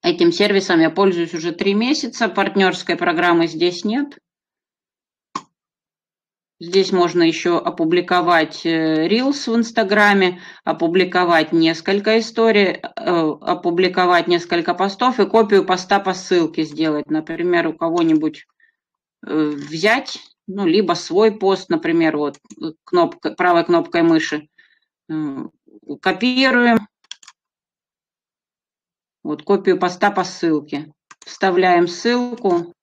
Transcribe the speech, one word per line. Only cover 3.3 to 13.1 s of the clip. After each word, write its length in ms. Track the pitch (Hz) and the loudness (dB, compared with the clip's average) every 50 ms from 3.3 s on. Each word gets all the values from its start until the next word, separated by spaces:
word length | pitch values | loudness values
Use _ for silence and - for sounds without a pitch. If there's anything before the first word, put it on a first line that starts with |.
| 170 170 165 | 2 2 2
здесь 380 | 165 156 156 170 180 175 - - | 0 -2 -2 -2 -2 -2 -2 -4
нет. 340 | 208 220 269 285 285 - - _ _ _ _ _ _ _ _ _ _ _ _ _ _ _ _ _ _ _ _ _ _ _ - - _ _ _ _ _ _ _ _ _ _ _ _ _ _ _ _ _ _ _ _ _ _ _ | -4 -2 -2 -4 -6 -8 -20 _ _ _ _ _ _ _ _ _ _ _ _ _ _ _ _ _ _ _ _ _ _ _ -16 -16 _ _ _ _ _ _ _ _ _ _ _ _ _ _ _ _ _ _ _ _ _ _ _
Здесь 320 | 165 170 180 196 190 185 196 | -14 -2 0 0 2 2 2
можно 300 | 185 175 165 160 175 170 | 2 2 2 2 2 2
еще 360 | 165 160 - - 175 170 165 | 2 2 0 -2 0 0 0
опубликовать, 1040 | - - 160 - 165 160 175 180 175 - 180 175 170 170 175 165 160 151 - - - | -2 -4 -4 -2 0 0 2 0 0 2 0 0 2 4 2 2 2 0 -6 -8 -4
э, 420 | 165 165 160 160 160 156 156 156 175 | -2 -2 0 0 0 0 0 0 2
рилс 400 | 202 233 254 269 285 277 - - | 0 0 2 0 -2 -2 -4 -2
в 80 | 226 | 0
Инстаграме, 840 | 233 233 226 - - 226 190 208 202 208 208 202 196 190 180 180 180 - - - - _ | 0 0 0 0 -2 0 2 2 4 4 4 4 4 2 2 0 -4 -14 -20 -20 -10 _
опубликовать 880 | - 160 - 170 160 170 190 185 180 180 180 180 170 170 160 160 160 - | -6 -4 -2 -2 0 2 2 0 2 0 0 2 4 2 2 2 2 0
несколько 680 | 170 160 160 165 160 - - 196 202 202 214 220 226 | 2 2 2 0 -2 -4 -2 -2 0 0 2 0 0
историй, 600 | 226 - - - 226 226 214 208 202 180 - - | 0 -2 -2 0 2 4 4 4 2 2 0 -4
э, 0 | - - - | -10 -12 -12
опубликовать 1300 | - - - | -8 -4 -2